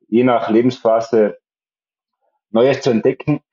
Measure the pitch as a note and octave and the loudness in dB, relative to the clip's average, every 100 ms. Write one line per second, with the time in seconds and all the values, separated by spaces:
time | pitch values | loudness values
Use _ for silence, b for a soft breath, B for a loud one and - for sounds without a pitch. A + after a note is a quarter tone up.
0 | _ A2+ B2+ A#2 - A2 B2 - A2+ A2+ | _ 0 2 0 0 0 0 -2 0 0
1 | A#2 A2+ G#2 - _ _ _ _ _ _ | 0 0 0 -4 _ _ _ _ _ _
2 | _ _ _ _ _ A2 C3 C3 C#3 A2 | _ _ _ _ _ 0 0 0 -2 0
3 | C3+ - - D3 - | -2 -2 -4 -6 -6